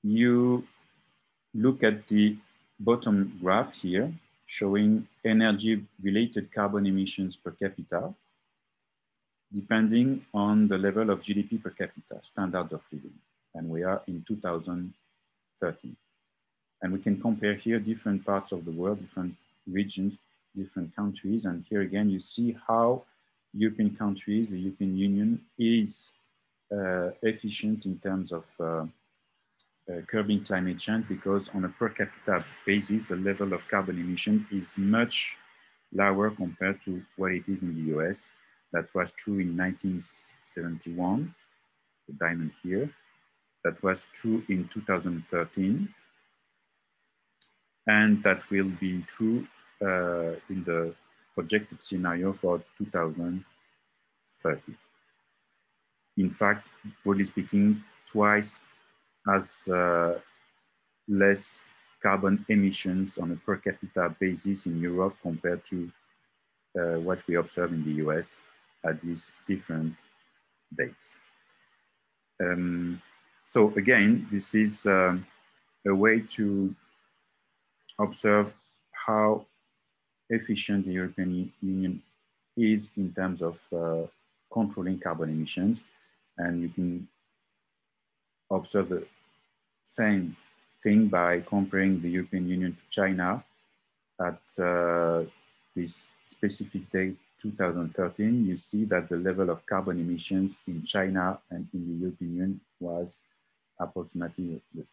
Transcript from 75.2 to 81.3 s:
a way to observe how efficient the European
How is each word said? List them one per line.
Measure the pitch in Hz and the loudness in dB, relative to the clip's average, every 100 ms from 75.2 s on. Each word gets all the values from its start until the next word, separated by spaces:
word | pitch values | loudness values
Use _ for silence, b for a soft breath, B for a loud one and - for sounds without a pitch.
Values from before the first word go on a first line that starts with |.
| 92 _ _ _ _ _ 101 | -4 _ _ _ _ _ 0
a | 98 | 4
way | 107 113 110 - | 6 4 0 -2
to | 104 98 98 - _ _ _ _ _ _ _ _ _ _ - - | 0 2 -2 -4 _ _ _ _ _ _ _ _ _ _ -20 -4
observe | 104 - 107 104 101 - _ _ _ | -4 0 4 4 2 -4 _ _ _
how | - - 107 107 104 - _ _ _ _ _ _ _ _ | -10 -2 2 4 2 -4 _ _ _ _ _ _ _ _
efficient | 113 113 104 - 101 95 | -4 -2 -4 0 -2 -2
the | |
European | 92 92 90 92 | -4 -4 -4 -4